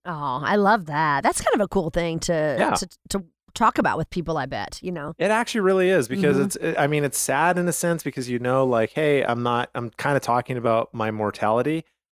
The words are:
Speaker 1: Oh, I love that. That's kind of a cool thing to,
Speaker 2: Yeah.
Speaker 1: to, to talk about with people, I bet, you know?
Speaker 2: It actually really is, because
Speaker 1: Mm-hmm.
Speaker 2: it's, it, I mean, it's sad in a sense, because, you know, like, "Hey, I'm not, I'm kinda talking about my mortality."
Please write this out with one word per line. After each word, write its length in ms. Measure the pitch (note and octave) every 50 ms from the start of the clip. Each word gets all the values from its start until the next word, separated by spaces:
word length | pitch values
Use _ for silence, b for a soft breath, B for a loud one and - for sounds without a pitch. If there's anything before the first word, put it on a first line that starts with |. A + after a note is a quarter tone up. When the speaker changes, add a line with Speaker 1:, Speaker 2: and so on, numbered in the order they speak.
| -
Speaker 1:
Oh, 380 | F3+ E3+ D3+ D3 C#3 B2+ B2+ -
I 120 | - F#3+
love 300 | G#3 G3+ G3 A3 A3+ E3+
that. 360 | D3+ D3 D3 D#3+ D3+ C#3+ C#3 -
That's 180 | C4+ F4+ -
kind 140 | - D#5+ B4+
of 60 | C4
a 80 | G#3 F#3
cool 220 | - G3 E3+ D#3+
thing 280 | - F3 E3+ E3+ D#3+ D#3+
to, 360 | - - E3+ D#3+ D3+ D3+ C#3 C#3
Speaker 2:
Yeah. 160 | G#3 C#4 C4+
Speaker 1:
to, 140 | F3+ - F3+ - - - -
to 140 | - G3 F3+ - _ _ _ _ -
talk 240 | - A#3 A3 A#3 -
about 200 | G#3 D3+ G2+ C#3+
with 120 | D#3+ -
people, 260 | - F#3 D#3+ D#3 D#3+
I 100 | D#3 C3
bet, 340 | C3 C3 A2 G2+ - - - -
you 80 | F3+
know? 240 | F3+ E3 C#3+ D3+ E3
Speaker 2:
It 140 | - - G3
actually 300 | G#3+ A3+ A#3+ - - A#3
really 300 | G3 F#3 F#3+ F#3+ F#3 F#3
is, 180 | F#3+ F3 B2+ -
because 280 | C3 G3 F#3+ - -
Speaker 1:
Mm-hmm. 80 | - -
Speaker 2:
it's, 120 | G3 -
it, 200 | - - E3 D#3+
I 120 | - C#3+ C#3+
mean, 160 | D3+ D3 D3
it's 140 | C#3 - -
sad 380 | - - C3 C#3 D#3+ F3 F3+
in 120 | F3 F3 F3
a 40 | D#3+
sense, 300 | - - F3 E3+ D#3+ -
because, 260 | D3 - - B2+ B2
you 120 | B2 A#2+
know, 260 | A#2+ B2 C3 C3+ C3+
like, 240 | C3 B2 A2+ A2+ G#2+
"Hey, 340 | - - D#3 D3+ D3 C#3 -
I'm 200 | - A#2+ A#2+ A#2+
not, 260 | A#2+ A#2+ A#2+ B2 - -
I'm 140 | B2 A#2+ A2+
kinda 280 | - - - C#3 C#3+ C3+
talking 380 | - - A#2+ B2 A#2+ - C3 B2
about 340 | A#2 A#2+ A2+ A2+ A2+ - -
my 200 | A#2 A2 A2 G#2+
mortality." 720 | G#2+ G#2+ G#2 - - - G#2 A2 A#2 B2+ D3 D#3 E3 D#3+ _ _ _ _ _